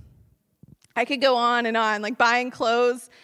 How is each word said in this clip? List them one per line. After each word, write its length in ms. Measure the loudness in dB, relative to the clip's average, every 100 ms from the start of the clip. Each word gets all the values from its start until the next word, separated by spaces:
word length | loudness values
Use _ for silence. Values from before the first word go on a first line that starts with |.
| -20 -20 _ _ _ _ -20 -20 _ -4
I 80 |
could 160 | -4 0
go 160 | 2 2
on 300 | 2 0 0
and 100 | 0
on, 240 | 0 -2
like 140 | -4 0
buying 340 | 2 2 -2
clothes 600 | -4 0 2 0 -2 -10 -20